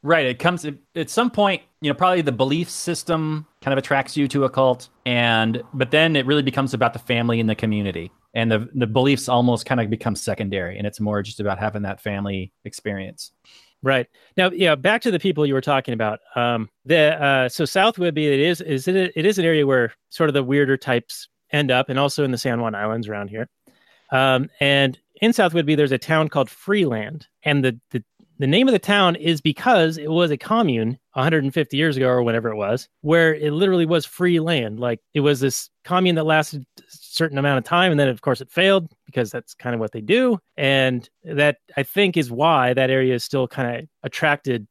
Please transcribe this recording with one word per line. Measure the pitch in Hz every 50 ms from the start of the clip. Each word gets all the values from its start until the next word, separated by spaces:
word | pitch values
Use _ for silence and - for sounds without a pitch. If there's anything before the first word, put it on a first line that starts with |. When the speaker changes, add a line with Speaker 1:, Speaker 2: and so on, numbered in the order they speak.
Speaker 1:
Right. | - 143 165 160 139
It | 127 123 123
comes | - 170 180 170 -
at, | 151 143 - _ _ _
at | 170 156 -
some | - 220 240 240
point, | - - 208 196 190 - _ _ _ _
you | - 147
know, | 139
probably | - 185 180 185 180
the | 160 143
belief | 123 107 131 135 143 160 175 -
system | - - - 175 170 - - - 165 160 156 156 156 151 151 _ _ _
kind | - 139
of | 139 135
attracts | 131 - 143 135 135 - -
you | 151 143 131
to | - 143 135
a | 131
cult. | - 131 135 127 127 127 - _ _ _ _
And, | 127 123 120 120 117 117 113 113 110 113 123 120 - -
but | 131 131 120
then | 147 156 160 165 156
it | 143 127
really | 131 147 147
becomes | 139 135 - 139 135 131 135
about | 117 127 117
the | - 117
family | - - 123 117 117 117 117 117
and | 113 110
the | 107
community. | - - 110 107 104 101 98 87 87 85 90 _ _ _ _ _
And | 113 113 117
the, | 113 107 113 -
the | - 131 123
beliefs | 110 113 131 127 139 139 127 - -
almost | 123 120 123 123 120 110 -
kind | - 135 123
of | 113 107
become | 113 110 - 117 98
secondary, | - - - 101 - 113 98 98 98 90 87 95 101
and | 101
it's | 104 - -
more | 107 104 104 104
just | 98 107 - -
about | 104 104 98 -
having | 107 107 101 107
that | 101 95 95 -
family | - 107 101 98 101 101 98 95 92 90 _ _ _
experience. | 101 - - _ 107 101 98 95 90 85 - - - _ _ _ _ _ _ _ _ _ _
Speaker 2:
Right. | - 131 131 127 120 _ _ _ _ _ _
Now, | - 185 185
yeah, | 180 170 196 165 151
back | 135 127 196 214 233
to | - 240
the | 190 175
people | - 196 165 147 151
you | 143 135
were | 135
talking | 131 - 143 135 - - 120
about. | 110 110 107 107 - _ _ -
Um, | 127 120 120 120 113 110 - _ _ _
the, | 131 160 165 151 151 156 156
uh, | 147 139 139 131 127 123
so | - - 160
South | - - 190 196 226 -
Whidbey, | - 180 175 151 156 151
it | 147 139 135
is, | 147 170 175 165
is | 180 160 147 131 135
it, | 180 185 190 185 175 -
it | 160 156
is | 202 208 190
an | 170
area | 165 160 151 143
where | 139 135 127 120 113 - _ _ _
sort | - - 165 151
of | 135
the | 143 131
weirder | 123 139 143 143 131 135
types | 131 - 135 123 120 - _ - - - _ _ _ _ _
end | - 147 147 127
up, | 123 127 131 -
and | 131 135
also | 143 139 - -
in | 147 135
the | 127
San | 117 - 131 120 120
Juan | 117 113 104
Islands | 101 104 107 110 117 110 104
around | 107 101 101 98
here. | 104 113 123 - _ _ _ _ _ _ _ _ _ _ _ _
Um, | 131 131 131 135 131 127 139 - _ -
and | 143 139 143 139 139 131 127 _ _ _ _ -
in | - 226
South | 233 - 202 175 156
Whidbey, | 170 151 143 156 143
there's | 151 135
a | 131 120
town | - - 160 160 156 151
called | - 147 135 -
Freeland, | - - - - 202 208 180 143 117 110 104 104 160 151 - _ _ _
and | - 156 143 143 127
the, | 127 113 120 _ _
the, | - 123 - _ _ _ _ _ _ -
the | 143
name | 131 151 208 254 269
of |
the | 240 190
town | - - 202 202 190 175 165
is | 165 151 170 165 147
because | _ 160 143 - - 254 247 190 165 160 160 160
it | 147 156
was | 160 170 175 160
a | 147
commune | 131 - - 220 233 233 160 123 113 110 113 131 - _ _ _
a | 131
hundred | 131 160 160 156 135
and | 139
fifty | - 170 147 - -
years | 135 160 160 139
ago | 131 131 127
or | 123 123
whenever | 120 117 113 117 110 117
it | 107
was, | 107 101 101 113 123 - _ _ _
where | - 151 160 170 165 160 156
it | 151 151 151
literally | 147 160 196 196 185 175 165
was | 156 175 165 147
free | - - - 180 180 175 165
land. | 156 170 170 139 117 107 107 113
Like, | 123 120 117 110 _ _
it | _ 156
was | 139 147 147 127
this | 135 135 123 - - - _ _ _
commune | - 180 180 185 180 170
that | 160 156
lasted | 156 156 156 151 - - 143 - _ _ -
a | _ _
certain | - - - - - - 165 160 139
amount | 139 139 143 139 131
of | 120
time, | - 170 175 185 185
and | 160 143
then, | 143 131
of | 120 -
course, | - 143 127 -
it | 135 _
failed | - - 190 190 196 190 165 160 _ _ _
because | - - 131 120 101
that's | - 123 - -
kind | - _ - 123 120
of | 113
what | 110 107
they | - 117
do. | 104 - 196 240 262 247 226 180 _ _ _
And | - 147 135 139 135 131 131 127 120 - - _ _ _
that, | 165 160 143 147 147 143 _ _ _ -
I | 143
think, | 131 - - 196 202 185 170
is | 170 147 120
why | 117 120 147 165 160 139 127 123
that | 127 131 135 127
area | 131 131 131 127 127
is | 120 -
still | - - 135 127
kind | 123 - - 127 120 120
of | 117 156 - _ _ -
attracted | 131 - - 160 151 143 139 _ 139 123 113 104 _